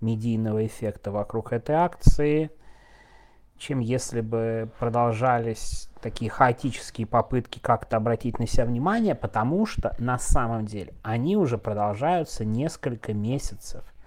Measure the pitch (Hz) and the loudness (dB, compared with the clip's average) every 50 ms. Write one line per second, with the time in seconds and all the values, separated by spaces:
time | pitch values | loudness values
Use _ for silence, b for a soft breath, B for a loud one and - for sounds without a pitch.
0 | 113 113 113 110 110 120 113 110 110 110 107 110 110 110 - - 117 107 104 - | -4 -2 -2 -2 -2 -2 0 0 0 0 0 0 -2 -2 -4 -6 -6 -6 -6 -6
1 | - 101 101 104 101 - - 113 107 - 120 117 - - 147 160 175 170 - - | -8 -6 -4 -4 -4 -4 -4 -6 -4 -4 -4 -4 -2 0 2 2 2 0 0 6
2 | - - - - 147 147 151 156 156 151 - b b b b b b b b b | 8 8 8 10 6 2 2 2 0 -2 -6 b b b b b b b b b
3 | b b b b b b b b b b _ - - - 143 131 117 110 123 127 | b b b b b b b b b b _ -14 -6 -4 -2 -2 0 0 0 -2
4 | - - - 117 113 110 117 113 113 113 113 113 113 110 - - 127 120 113 120 | -2 -2 -4 -4 -4 -2 -2 0 0 0 -2 -2 -4 -6 -6 -4 -2 0 2 2
5 | 120 117 113 107 123 131 123 120 113 117 110 - - - - - - - - - | 2 2 2 2 2 2 2 2 0 -2 -4 -4 -4 -4 -4 -4 -6 -8 -14 -10
6 | - 117 - - 117 110 - - 139 127 120 - - 131 110 - - - - - | -10 -8 -6 -6 -6 -4 2 4 4 4 4 0 -2 -6 -6 -6 -12 -12 -6 -6
7 | 113 - - 117 - - - 123 110 - - - - - 120 110 - - - 110 | -6 0 2 0 2 2 0 -2 -2 -4 -10 -8 0 0 0 0 0 -2 -2 0
8 | 110 117 117 - - 123 110 - 117 - - - 120 117 120 120 139 185 214 233 | 0 0 -2 0 -2 -4 -4 -2 -2 4 4 4 4 4 2 0 0 0 0 2
9 | 220 202 147 - - - - 110 110 127 160 196 220 214 - - - - - - | 2 0 0 0 -2 -4 -2 0 0 0 2 0 0 0 -2 -2 -2 -2 -2 -2
10 | 117 123 127 123 - - - 139 123 117 117 113 107 104 107 101 90 - - - | -2 -2 -2 0 4 4 6 6 6 2 0 -2 -4 -6 -8 -10 -10 -12 -14 -12
11 | - 110 110 117 127 165 202 214 180 135 117 104 - 113 107 104 104 104 101 104 | -6 -4 -2 0 0 2 2 2 2 2 0 -2 -2 -4 -2 0 0 -2 0 0
12 | 135 160 180 175 156 - - - 113 107 107 120 143 156 - - - 135 120 113 | 0 0 2 0 0 -2 -4 -4 -2 -2 0 0 -2 -2 -4 -4 -6 -6 -6 -6
13 | - - 107 104 104 113 131 143 - - - - - - - - - - - B | -6 -4 -4 -2 -2 -2 -2 -2 -4 -4 -8 -8 -10 -10 -8 -8 -10 -12 -16 B
14 | B | B